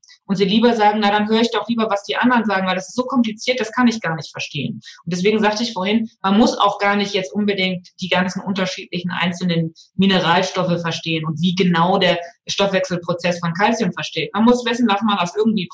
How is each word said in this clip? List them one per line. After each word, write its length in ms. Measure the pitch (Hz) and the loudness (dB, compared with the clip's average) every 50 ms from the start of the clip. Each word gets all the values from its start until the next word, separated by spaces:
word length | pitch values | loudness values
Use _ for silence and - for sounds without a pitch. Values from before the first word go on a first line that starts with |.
| _ _ - _ _ - | _ _ -20 _ _ -4
Und 80 | 190 | 0
sie 80 | 180 202 | 0 2
lieber 300 | 180 208 226 220 240 233 | 2 4 4 4 4 4
sagen, 240 | 220 208 208 208 220 | 4 4 2 4 4
„Na, 100 | 208 202 | 2 2
dann 160 | 202 214 214 | 2 2 2
höre 140 | 214 220 226 | 2 2 2
ich 100 | 240 226 | 2 2
doch 160 | - 214 208 - | 0 -2 -2 -2
lieber, 200 | 240 226 220 214 | -2 -2 0 0
was 140 | 202 202 - | -2 -4 -4
die 120 | - 196 | -4 -2
anderen 280 | - 214 247 254 240 208 | 0 2 4 4 2 2
sagen, 220 | 208 196 190 185 | 2 0 0 0
weil 80 | 185 185 | 0 -2
das 140 | 185 185 - | -4 -4 -8
ist 60 | - | -6
so 100 | 240 262 | -4 -4
kompliziert, 540 | - 262 262 233 214 208 - - - 254 247 | -2 0 0 0 0 -2 -6 -4 -4 -2 -2
das 120 | 220 - | -2 -4
kann 160 | - 247 247 233 | 0 2 2 2
ich 100 | 220 - | 2 0
gar 120 | - 165 165 | -4 -6 -6
nicht 160 | 156 147 - | -6 -8 -10
verstehen.“ 440 | - - - - - 147 131 - - 143 - - - - - | -10 -10 -10 -8 -6 -6 -6 -6 -6 -10 -14 -18 -20 -14 -8
Und 80 | 170 | -6
deswegen 280 | 175 175 180 208 220 214 | -4 0 2 2 2 4
sagte 220 | 202 214 214 214 | 2 2 0 0
ich 100 | 240 233 | -4 -4
vorhin, 380 | - 185 185 202 214 233 226 - _ _ | -4 -4 -2 0 0 0 0 -2 _ _
man 160 | - 196 202 | 0 2 4
muss 200 | 208 247 - - | 6 4 4 4
auch 220 | - - 202 - - | 2 0 0 0 0
gar 180 | 202 202 202 | 0 0 2
nicht 180 | 202 202 196 - | 0 0 -2 -2
jetzt 180 | 196 185 - | -4 -4 -4
unbedingt 560 | - 202 208 202 202 196 185 185 185 180 - - _ - | -4 -2 0 0 0 0 0 -2 -2 -4 -8 -14 _ -10
die 80 | 185 175 | -4 0
ganzen 320 | 185 180 185 190 - 190 | 0 0 0 0 -2 -6
unterschiedlichen 680 | - 185 196 190 185 185 - - 185 - - 180 175 175 | -6 -4 -2 -2 -2 -4 -4 -8 -12 -8 -8 -6 -6 -4
einzelnen 600 | 175 165 165 180 180 180 185 180 170 165 165 160 - _ - _ _ | -4 -2 -2 -4 -4 -2 -2 0 0 0 -2 -4 -6 _ -20 _ _
Mineralstoffe 880 | - 190 196 190 180 151 160 170 185 - - - 190 175 165 175 165 | 0 2 4 4 2 2 2 2 2 0 0 -2 -2 -2 0 -2 -2
verstehen 420 | 170 165 156 - - 165 160 160 156 | -2 -6 -6 -6 -6 -4 -4 -4 -4
und 160 | 156 156 147 | -4 -4 -2
wie 140 | 170 185 175 | 0 0 2
genau 420 | 185 196 180 170 165 170 185 196 | 2 2 2 4 4 2 2 2
der 220 | 202 185 175 175 175 - - - _ _ | 2 2 2 0 0 -4 -12 -16 _ _
Stoffwechselprozess 920 | - - - 202 196 185 185 185 - 180 170 - - 170 - - 180 175 - | -8 -2 -2 0 0 0 -2 -2 -2 -6 -6 -4 -4 -4 -2 -2 -2 -2 -2
von 160 | - 170 165 | -4 -4 -2
Calcium 380 | 175 208 226 233 - 214 180 - | 0 0 0 2 2 0 -2 -2
versteht. 380 | - 151 - - 160 147 156 - | -4 -8 -8 -6 -8 -8 -4 0
Man 100 | 202 220 | 2 4
muss 220 | 233 247 247 240 | 4 4 4 2
wissen, 200 | 233 240 240 247 | -2 -2 0 2
dass 140 | 214 202 202 | 2 2 2
man 160 | 214 220 202 | 0 0 0
das 180 | 190 175 180 - | 0 -2 -2 0
irgendwie 320 | - 220 226 202 185 175 - | 0 0 2 2 0 -4 -4